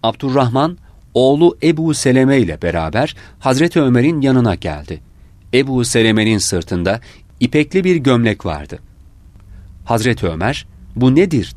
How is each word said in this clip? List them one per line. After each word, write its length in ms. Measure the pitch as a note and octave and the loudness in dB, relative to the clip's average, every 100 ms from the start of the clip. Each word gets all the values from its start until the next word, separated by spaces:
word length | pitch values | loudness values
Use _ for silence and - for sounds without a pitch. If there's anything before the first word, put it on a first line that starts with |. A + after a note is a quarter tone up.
Abdurrahman, 760 | A2+ - C3+ C3+ B2 C3 D#3 F3 - - - | -4 -4 -2 0 0 0 -2 -6 -18 -20 -6
oğlu 440 | B2 C3 D3 E3+ - | 0 2 4 2 2
Ebu 300 | D#3 D#3+ D#3+ | -2 0 -2
Seleme 460 | D3 C3+ B2+ C3 C3+ | -2 2 2 4 2
ile 220 | F2+ D2+ | 0 -4
beraber 540 | F2 E2 D#2+ G#2 D3+ - - - | -4 -4 -2 -2 -4 -8 -20 -6
Hazreti 420 | C3+ C3 E3+ F3 | -2 0 0 2
Ömer'in 400 | C3+ B2 C#3 D#3+ | 2 2 2 0
yanına 340 | C3+ B2+ A#2 F2 | 2 2 2 -2
geldi. 460 | E2+ D2 D2 D#2+ - - - - - | -6 -10 -12 -14 -16 -20 -20 -20 -2
Ebu 320 | B2+ C3+ B2 A#2 | 0 0 -2 0
Seleme'nin 520 | A#2+ A2+ G#2+ A2 G#2+ | 2 2 2 2 0
sırtında 640 | - F2+ - F2+ F2 A2+ - - - - | -2 -4 -4 -4 -2 -4 -8 -20 -20 -6
ipekli 440 | B2+ D3+ D3 F#3 | -2 0 0 0
bir 120 | F#3 E3+ | 0 0
gömlek 500 | C3+ A#2+ A2+ G2+ F#2 | 2 2 0 -2 -6
vardı. 340 | D2 C#2+ - - - - - - - - - - - - | -8 -10 -18 -20 -20 -20 -20 -20 -20 -20 -20 -20 -14 -4
Hazreti 420 | A#2 A#2 A2 F2+ | -2 0 -2 -4
Ömer, 400 | D#2+ G#2 D3 - - - A2+ | -4 -4 -6 -12 -20 -14 0
"Bu 200 | B2+ C#3 | 2 4
nedir?" 380 | F#3+ C#3+ - | 2 0 -4